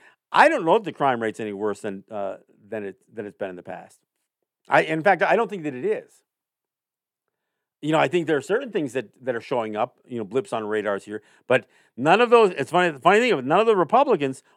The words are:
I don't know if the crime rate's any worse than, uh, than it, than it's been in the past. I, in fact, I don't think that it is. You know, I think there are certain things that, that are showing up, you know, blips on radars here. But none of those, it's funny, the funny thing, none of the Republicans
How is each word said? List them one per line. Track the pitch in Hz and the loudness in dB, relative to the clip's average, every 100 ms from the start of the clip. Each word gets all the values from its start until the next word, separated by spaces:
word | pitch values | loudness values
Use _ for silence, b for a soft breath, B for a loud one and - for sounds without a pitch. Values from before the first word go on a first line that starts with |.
| b b _ | b b _
I | - 277 | 4 4
don't | 311 165 | 4 2
know | 208 | 0
if | |
the | 185 | 0
crime | - 139 123 | -4 -2 0
rate's | 113 107 | -2 -6
any | 110 | -8
worse | 98 104 101 | -4 -4 -4
than, | 110 98 - | -8 -10 -12
uh, | 107 101 - _ _ 104 | -8 -8 -10 _ _ -12
than | 110 | -10
it, | 101 92 _ | -10 -12 _
than | 113 104 | -14 -14
it's | - | -10
been | 98 | -12
in | 90 | -12
the | |
past. | 85 87 - _ _ _ _ _ _ _ - | -14 -16 -16 _ _ _ _ _ _ _ 0
I, | 147 | 2
in | 160 160 | 2 0
fact, | 160 180 | 2 2
I | 180 190 | 4 2
don't | 226 | 0
think | 208 | -4
that | 147 | -8
it | 127 170 | -6 -4
is. | 202 - _ _ _ _ _ _ _ _ _ _ _ _ _ _ _ _ _ | -4 -8 _ _ _ _ _ _ _ _ _ _ _ _ _ _ _ _ _
You | 147 | -2
know, | 156 | 0
I | 143 | 2
think | 175 156 | 0 0
there | 147 | -2
are | |
certain | - 214 277 | 0 -4 -2
things | 202 143 | -4 -4
that, | 123 107 _ | -4 -8 _
that | 127 117 | -6 -6
are | |
showing | - 127 110 104 | -4 -4 -4 -4
up, | 120 _ - | -4 _ -12
you | 120 | -10
know, | |
blips | 104 123 - | -6 -4 -4
on | 117 107 | -4 -4
radars | 107 104 98 - | -4 -2 -4 -6
here. | 104 b b b | -14 b b b
But | 127 - b b b | 0 0 b b b
none | 139 196 | 2 4
of | 240 | 6
those, | 233 208 | 6 4
it's | 170 131 | 0 -2
funny, | 165 180 | 0 0
the | 143 | 0
funny | 156 208 | 2 4
thing, | 247 165 127 | 2 0 0
none | 170 | 2
of | 226 | 2
the | 208 | 2
Republicans | 160 240 294 190 139 131 _ | 2 2 2 0 -2 -6 _